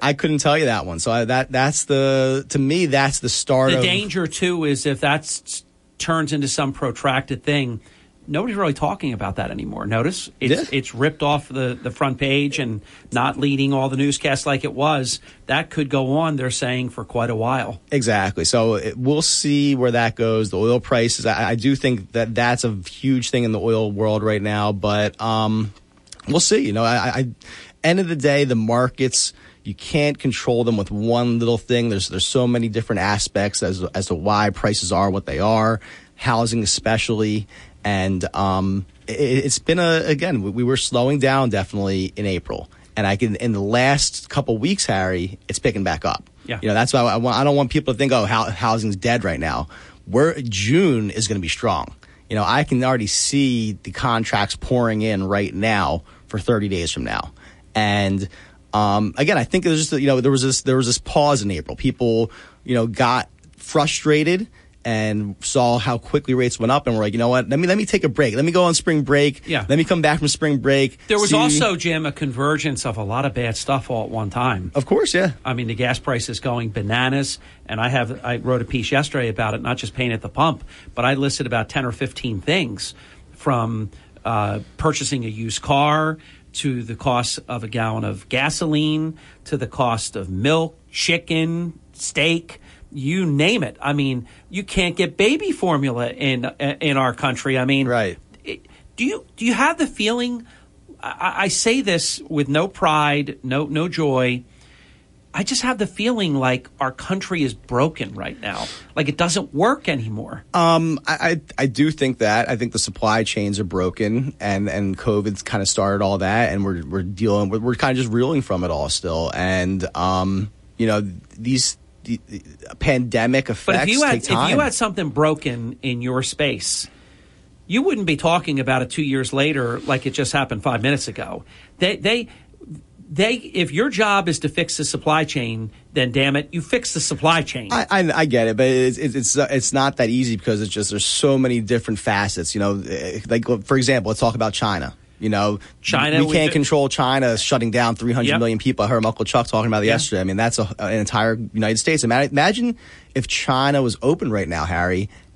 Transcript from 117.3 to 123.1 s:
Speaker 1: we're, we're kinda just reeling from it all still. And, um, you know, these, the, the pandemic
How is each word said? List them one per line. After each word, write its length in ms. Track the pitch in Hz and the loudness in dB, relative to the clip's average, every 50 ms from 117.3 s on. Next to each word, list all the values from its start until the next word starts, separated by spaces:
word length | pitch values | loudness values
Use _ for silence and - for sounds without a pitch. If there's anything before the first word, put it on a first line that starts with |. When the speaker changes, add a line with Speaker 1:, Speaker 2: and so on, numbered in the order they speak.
| 101 104 104 95 | 2 2 2 0
Speaker 1:
we're, 100 | 107 110 | -2 -2
we're 160 | 113 123 120 | -2 -2 0
kinda 180 | - 160 135 131 127 | 0 0 0 2 0
just 100 | 131 113 | 0 0
reeling 300 | 110 120 127 139 165 143 | 2 2 2 2 2 0
from 220 | - - 101 90 92 | 0 0 -2 -2 0
it 80 | 85 | -2
all 180 | 80 73 71 69 | -2 -2 -2 -2
still. 400 | - - - 87 80 80 82 - - | -4 -4 -2 -2 -2 -2 -2 -2 -2
And, 500 | 76 90 92 95 92 90 92 95 92 87 - - | -2 -2 0 0 0 0 0 0 -2 -4 -4 -2
um, 560 | - 87 92 92 95 92 98 98 95 101 104 - - - - - | -2 0 0 2 2 0 0 0 -2 -4 -6 -10 -18 -20 -20 -4
you 100 | - 117 | -2 0
know, 140 | 110 107 107 104 98 87 85 - - - | 2 2 0 -2 -4 -8 -12 -16 -18 -16
these, 400 | - 113 123 135 127 - - - - - - _ - - | -6 -2 0 0 2 0 -2 -4 -8 -18 -20 _ -18 -8
the, 140 | - 117 - - | -6 -6 -6 -6
the 480 | - - - - - - - - - - - | -14 -16 -16 -16 -18 -20 -20 -20 -20 -8 -2
pandemic 680 | - 156 135 127 123 117 | 0 2 2 2 0 0